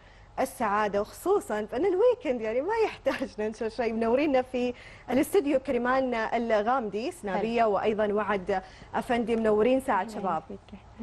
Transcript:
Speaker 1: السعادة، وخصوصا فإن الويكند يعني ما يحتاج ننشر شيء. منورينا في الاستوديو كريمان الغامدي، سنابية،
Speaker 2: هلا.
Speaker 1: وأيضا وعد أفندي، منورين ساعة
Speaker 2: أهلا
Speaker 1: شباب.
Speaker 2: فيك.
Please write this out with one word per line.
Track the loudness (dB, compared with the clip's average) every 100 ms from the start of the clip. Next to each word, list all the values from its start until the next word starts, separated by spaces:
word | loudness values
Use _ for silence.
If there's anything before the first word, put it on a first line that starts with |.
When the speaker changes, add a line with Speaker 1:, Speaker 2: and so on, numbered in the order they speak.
| -20 -20 -14 -4
Speaker 1:
السعادة، | -4 -2 0 2 2 0
وخصوصا | -4 -4 0 0 0 -6 -4
فإن | 0 0
الويكند | 4 4 4 0 -2
يعني | -2 -2
ما | 0 0 0
يحتاج | 0 -4 -2 -6 -4
ننشر | -6 -4 -6
شيء. | -2 -2
منورينا | 0 2 2 4 2
في | 0 -2 -2 -4 -16 -20 -2
الاستوديو | 0 4 2 2 0
كريمان | 0 -2 2 2 2
الغامدي، | 0 0 -2 2 2 2 0 -2 -4 -6
سنابية، | -6 -4 -2 0 2
Speaker 2:
هلا. | 2
Speaker 1:
وأيضا | 2 0 0 0
وعد | 0 0 -2 0 -4 -4 -20 -6 -6
أفندي، | -2 -2 0 0
منورين | 2 4 4 4
ساعة | 2 -2
Speaker 2:
أهلا | -2
Speaker 1:
شباب. | -4 -2 -4 -6
Speaker 2:
فيك. | -16 -16 -20 -20 -6